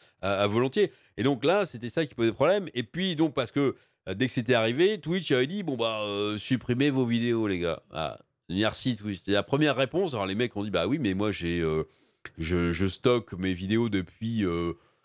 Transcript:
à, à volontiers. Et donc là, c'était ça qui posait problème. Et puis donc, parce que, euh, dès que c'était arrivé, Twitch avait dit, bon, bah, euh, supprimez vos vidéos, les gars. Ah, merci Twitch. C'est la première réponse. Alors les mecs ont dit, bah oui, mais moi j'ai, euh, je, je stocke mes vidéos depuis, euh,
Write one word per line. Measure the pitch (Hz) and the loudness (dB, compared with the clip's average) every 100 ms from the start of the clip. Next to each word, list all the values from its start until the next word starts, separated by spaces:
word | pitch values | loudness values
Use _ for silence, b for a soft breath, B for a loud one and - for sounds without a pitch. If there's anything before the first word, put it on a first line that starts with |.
| b b | b b
à, | 98 | -2
à | 98 104 | 2 2
volontiers. | 113 131 208 190 b b - | 4 2 2 0 b b -2
Et | |
donc | 131 123 | 0 2
là, | 147 202 | 2 2
c'était | 185 113 117 | 0 -6 -6
ça | 165 | -4
qui | 156 - | -4 2
posait | 113 | 0
problème. | 104 151 208 170 | 4 2 2 -2
Et | 127 | -6
puis | 113 165 190 | -6 -4 -2
donc, | 151 160 | 0 0
parce | 135 117 | 0 -2
que, | 143 135 - b b 95 | 0 0 -2 b b -8
euh, | |
dès | 95 127 | -2 -2
que | |
c'était | 127 113 | 0 2
arrivé, | 117 113 131 196 202 | 4 4 2 2 0
Twitch | 151 185 156 | -4 -4 0
avait | 127 139 | 0 0
dit, | 208 | -2
bon, | 165 120 | -4 -2
bah, | 113 107 | -2 -2
euh, | 104 101 104 104 | -2 -2 -2 -2
supprimez | - 123 - 123 143 | -2 -2 0 0 2
vos | 135 120 | 2 2
vidéos, | 117 120 113 104 | 2 2 0 0
les | 90 | 0
gars. | 85 - - | -2 -4 -8
Ah, | 73 73 52 _ _ - | -6 -6 -8 _ _ -4
merci | 92 107 - 127 104 | 0 0 0 -4 -4
Twitch. | 104 92 | -6 -6
C'est | 95 | 0
la | 101 | 0
première | - 139 151 127 | 2 2 2 2
réponse. | 131 165 185 | 0 0 -2
Alors | 113 95 | -2 -2
les | |
mecs | 104 120 101 | -2 -2 -2
ont | |
dit, | 104 | -2
bah | 90 90 | 0 0
oui, | 151 | 0
mais | 104 | 0
moi | 95 104 | 0 0
j'ai, | 90 85 85 | -2 -2 0
euh, | 80 78 76 b b b - - | 0 0 -4 b b b -16 -8
je, | 80 87 87 | -2 0 0
je | 82 95 | 0 -2
stocke | - 131 120 - | 0 2 2 -2
mes | 90 95 | -6 -4
vidéos | 87 95 113 117 | -4 0 0 0
depuis, | 98 85 - 113 113 | -2 -4 -8 -4 0
euh, | 92 85 85 - b b | 0 0 -2 -6 b b